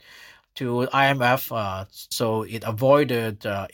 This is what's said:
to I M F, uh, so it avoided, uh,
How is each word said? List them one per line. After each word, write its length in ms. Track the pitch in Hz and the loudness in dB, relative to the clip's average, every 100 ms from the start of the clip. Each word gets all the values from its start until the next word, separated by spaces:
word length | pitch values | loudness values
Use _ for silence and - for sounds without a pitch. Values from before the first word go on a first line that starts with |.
| _ - - - _ | _ -20 -20 -20 _
to 340 | - 127 120 127 | -8 -4 -2 0
I 160 | 135 139 | 2 4
M 120 | 139 | 4
F, 320 | 123 131 - | 2 2 0
uh, 320 | 117 101 95 98 | -4 -4 -6 -10
so 520 | - - - 117 110 | -14 -10 -4 0 0
it 220 | 104 113 | -4 -8
avoided, 800 | 113 107 135 143 139 120 113 107 | -6 0 4 4 4 0 -2 -6
uh, 220 | 110 98 95 | -6 -6 -6